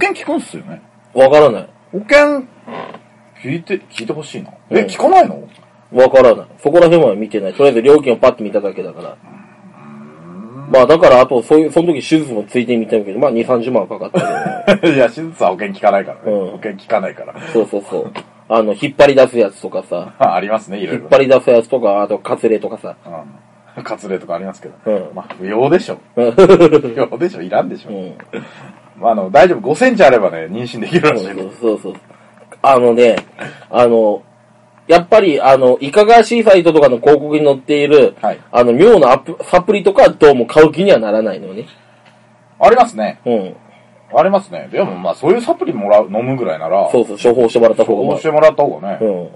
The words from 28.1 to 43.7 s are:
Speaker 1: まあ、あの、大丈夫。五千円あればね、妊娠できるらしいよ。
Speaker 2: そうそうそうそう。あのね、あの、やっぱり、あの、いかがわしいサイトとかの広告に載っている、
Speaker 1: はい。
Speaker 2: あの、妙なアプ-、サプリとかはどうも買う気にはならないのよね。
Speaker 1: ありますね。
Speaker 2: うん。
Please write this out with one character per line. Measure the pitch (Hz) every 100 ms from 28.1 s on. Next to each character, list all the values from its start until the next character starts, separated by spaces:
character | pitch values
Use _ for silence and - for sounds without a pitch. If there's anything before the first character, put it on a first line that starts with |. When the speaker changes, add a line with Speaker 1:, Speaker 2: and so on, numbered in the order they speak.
| - - - - - - - _ -
Speaker 1:
ま | 113
あ、 |
あ | 107
の、 | 92
大 | 135 180
丈 | 120
夫。 |
五 | 117
千 | 151 254 196
円 | 147
あ |
れ | 120
ば | 92
ね、 | 82 80
妊 | 110
娠 | 123 123
で | 104
き | 170
る | 151
ら | 117
し |
い | 95
よ。 |
Speaker 2:
そ | 98
う |
そ | 95
う | -
そ | 117
う | 101
そ | 95
う。 | 95 _ _ _ _ _ -
あ | 139 131
の | 120
ね、 | 117 120 101 - - - - -
あ | 117 120
の、 | 113 107 104 - _ _ _ _ _ -
や | 170
っ | 170
ぱ | 220
り、 | 196 139
あ | 131 135
の、 | 127 123
い | 139
か | 208
が | 208 233
わ |
し | 226 233
い |
サ | 214
イ | 190
ト | 165
と | 156
か | 139
の | 120
広 | 143 147
告 | 151 151
に |
載 | 147
っ | 135
て | 139 147
い | 143
る、 | 147 120 -
Speaker 1:
は | 104
い。 | 92 _
Speaker 2:
あ | 120
の、 | 123
妙 | 123 214 202
な | 127
ア | 127
プ-、 | - 156
サ | - 180
プ | 180
リ | 202
と | 190
か | 196
は | 190
ど | - 151
う | 123
も | 113
買 | 151
う | 156
気 | 151
に | 196
は | 113
な | 107
ら | 110
な | 110
い | 92
の | 95
よ |
ね。 | 98 156 _ _ _ _ _ _ _ _ _
Speaker 1:
あ | 180
り | 247
ま | -
す |
ね。 | 107 101 -
Speaker 2:
う | 123
ん。 | 113 92 - _